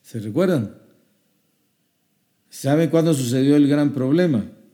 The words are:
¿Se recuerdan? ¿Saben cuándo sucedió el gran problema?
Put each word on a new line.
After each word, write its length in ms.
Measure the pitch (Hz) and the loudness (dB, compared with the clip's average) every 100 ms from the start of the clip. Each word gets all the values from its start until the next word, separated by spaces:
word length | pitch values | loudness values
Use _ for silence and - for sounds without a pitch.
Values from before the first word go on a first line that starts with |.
¿Se 180 | - 117 | -14 -12
recuerdan? 580 | 107 113 185 156 104 - _ _ _ _ _ _ _ _ _ _ _ _ _ _ _ _ _ | -6 -2 0 0 -4 -12 _ _ _ _ _ _ _ _ _ _ _ _ _ _ _ _ _
¿Saben 400 | - 135 147 165 | -8 -2 0 2
cuándo 240 | 165 160 | 2 2
sucedió 420 | 147 123 131 135 | 0 -2 0 2
el 120 | 147 143 | 4 4
gran 260 | 147 147 | 2 0
problema? 520 | 147 131 160 180 120 101 - _ | -2 0 2 2 0 -4 -16 _